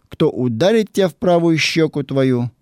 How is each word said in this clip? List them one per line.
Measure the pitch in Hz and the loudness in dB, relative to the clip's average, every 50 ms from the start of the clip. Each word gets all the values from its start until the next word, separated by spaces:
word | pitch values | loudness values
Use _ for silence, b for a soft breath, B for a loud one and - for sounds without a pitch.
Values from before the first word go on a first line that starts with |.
| _ _ | _ _
«Кто | - - 160 151 | -4 -2 0 0
ударит | - 101 127 123 113 110 165 190 233 226 208 - - | 0 -2 -2 -4 -2 0 0 2 2 2 0 0 0
тебя | 196 190 175 | 0 0 0
в | - | -2
правую | _ - 180 175 170 170 170 160 151 | _ 0 0 2 2 2 2 0 0
щеку | - - - 165 156 151 - 147 135 | -2 -2 0 0 0 0 -2 -4 -6
твою, | - 143 135 135 131 127 120 123 120 - _ | -4 -2 0 0 2 0 0 -2 -4 -8 _